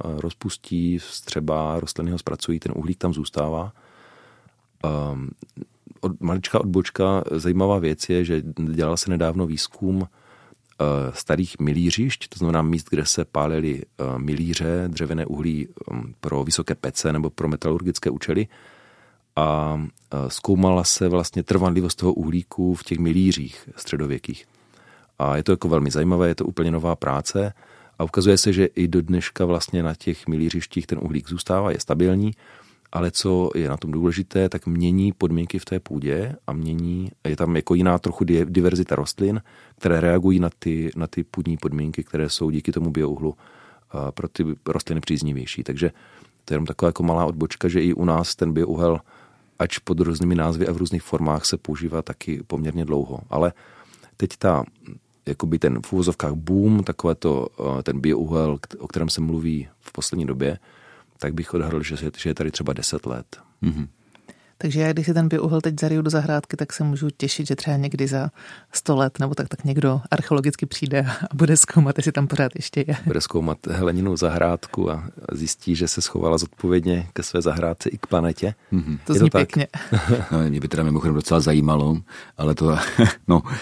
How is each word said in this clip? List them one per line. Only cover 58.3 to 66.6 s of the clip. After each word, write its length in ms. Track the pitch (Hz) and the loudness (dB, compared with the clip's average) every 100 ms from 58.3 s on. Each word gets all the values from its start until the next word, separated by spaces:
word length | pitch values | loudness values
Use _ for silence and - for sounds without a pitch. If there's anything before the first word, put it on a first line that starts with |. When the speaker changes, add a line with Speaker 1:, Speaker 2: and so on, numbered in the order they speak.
| 80 78 71 | 0 0 -2
Speaker 1:
k-, 160 | - - | -8 -14
o 100 | - | -8
kterém 200 | - 82 | -4 -2
se 120 | - | -2
mluví 480 | 80 82 82 76 67 _ | -2 -2 -2 -4 -6 _
v 120 | - | -16
poslední 340 | - - 90 67 | -8 -6 -4 -4
době, 320 | 65 69 90 _ - - - _ - | -2 -2 -4 _ -20 -20 -20 _ -8
tak 160 | 73 | -6
bych 200 | 80 82 | -6 -4
odhadl, 280 | 87 80 80 | -4 -2 -4
že 140 | 76 73 | -4 -6
je, 80 | 76 - | -8 -6
že 140 | 82 | -4
je 40 | |
tady 160 | 73 78 | -4 -4
třeba 220 | - 73 | -4 -4
deset 340 | - - - - | -4 -4 -4 -6
let. 200 | 62 - - _ - | -10 -12 -20 _ -4
Speaker 2:
Mhm. 260 | - 76 71 _ _ _ - - _ - | -2 -2 -6 _ _ _ -20 -20 _ -8
Speaker 3:
Takže 200 | 156 151 | -2 0
já, 120 | 160 | 0
když 140 | 156 165 | 0 2
si 80 | |
ten 140 | 165 165 | 2 4
biouhel 320 | 156 160 160 | 2 2 2
teď 200 | 160 147 | 0 0
zariju 220 | 156 156 | 0 2
do 80 | 156 | 2
zahrádky, 460 | 156 151 147 - | 0 0 -2 -2
tak 160 | 147 | -6